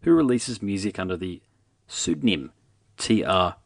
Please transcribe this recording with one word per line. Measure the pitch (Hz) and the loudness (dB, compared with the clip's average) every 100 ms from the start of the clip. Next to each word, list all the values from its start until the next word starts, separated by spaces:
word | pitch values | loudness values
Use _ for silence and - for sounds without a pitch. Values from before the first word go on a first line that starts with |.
who | - | 4
releases | 165 143 123 - 113 | 4 4 2 -2 -6
music | 101 98 101 - | -4 -4 -4 -4
under | 92 90 | -6 -4
the | 92 87 _ _ _ _ _ | -6 -10 _ _ _ _ _
pseudonym | - - 151 131 85 65 _ _ _ _ _ | -8 -4 0 0 0 -4 _ _ _ _ _
T | - 110 | 0 2
R | - 92 90 - | 4 2 2 -2